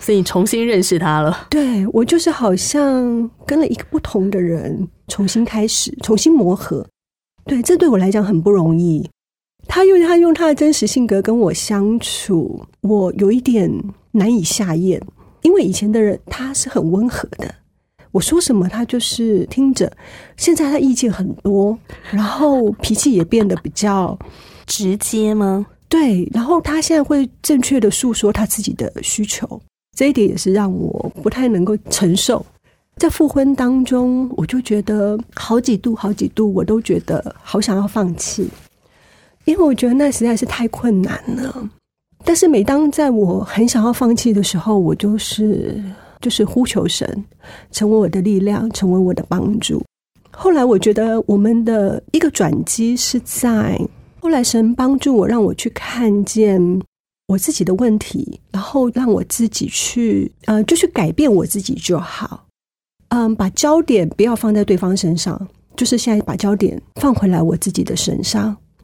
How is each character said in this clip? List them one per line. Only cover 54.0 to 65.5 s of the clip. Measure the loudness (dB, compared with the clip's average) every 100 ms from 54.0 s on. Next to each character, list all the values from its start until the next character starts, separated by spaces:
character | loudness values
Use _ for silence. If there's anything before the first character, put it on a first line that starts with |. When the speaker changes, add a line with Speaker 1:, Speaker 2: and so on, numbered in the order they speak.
| -20 -6
Speaker 2:
后 | -2
来 | 0
神 | 2 2 2
帮 | 2 0 2
助 | 2 2
我， | 2
让 | 2
我 | 0
去 | -2 -6
看 | -8 -8 -2 0 0 0
见 | 2 2 4 2 0 -6 _ _ _ -4
我 | -2
自 | -2
己 | -2
的 | 0 0
问 | 2 0
题， | -2 -8 -8 -12 _
然 | -10
后 | -4 -2 0
让 | 0 0
我 | 0
自 | -2 -2 -2
己 | -2 -6
去， | -6 -4 -2 0 0 -2 _
呃， | -2 0
就 | 2 2
去 | 0
改 | 0 -2
变 | 0 2
我 | 2 2
自 | -4
己 | -6
就 | -6 -2 -2
好。 | -4 -12 -14 -16 _ _ _ _ _ _ -4
嗯， | -2 0
把 | 0 -2
焦 | 0 2 2
点 | 4 2 2
不 | 0
要 | 0 0
放 | 0
在 | 2
对 | 2 0
方 | 0 0
身 | 0 -2
上， | -4 -8 -10